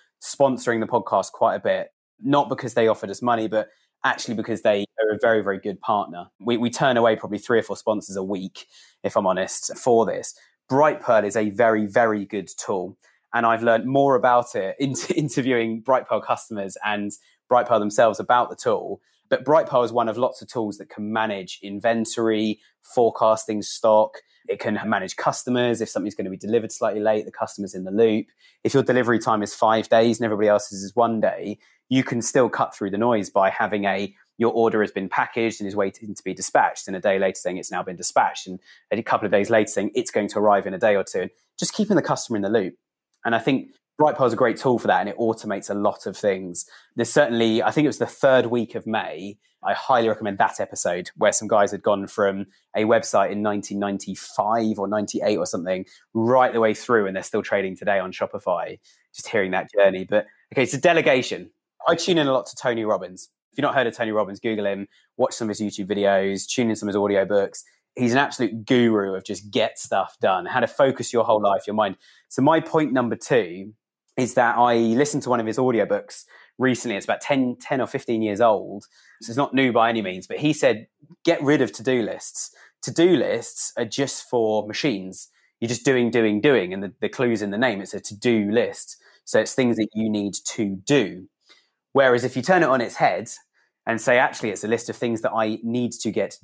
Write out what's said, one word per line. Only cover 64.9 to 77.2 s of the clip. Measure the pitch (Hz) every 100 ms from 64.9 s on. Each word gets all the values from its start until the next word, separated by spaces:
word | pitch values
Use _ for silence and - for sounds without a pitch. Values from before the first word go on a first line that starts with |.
| _ _ -
watch | 127
some | - 110
of | 101
his |
YouTube | 104 - 95
videos, | 101 98 98 98 98 -
tune | - 117
in | 107
some | 104
of |
his | 101
audiobooks. | 101 98 98 101 98 - - _ _
He's | - 120
an | 131
absolute | 135 - 113 113 104
guru | 123 117 104 98
of | 95
just | - 95 104
get | 117 110 -
stuff | - 101 87 -
done, | 104 92
how | 87 123
to | 117
focus | - 135 131 -
your | 117
whole | 110 107
life, | 101 98 -
your |
mind. | 107 101 90 _ _ _
So | -
my | 143 160
point | - 160 147
number | 127 117 110
two | - 127 87 90 101 - _ _ _ -
is | 120
that | 131 117 117
I | 123 117
listened | 113 117 143 143
to | 123
one | 120
of | 110
his | 117
audiobooks | 127 113 98 101 - - - - - -
recently. | 127 120 120 98
It's | -
about | 101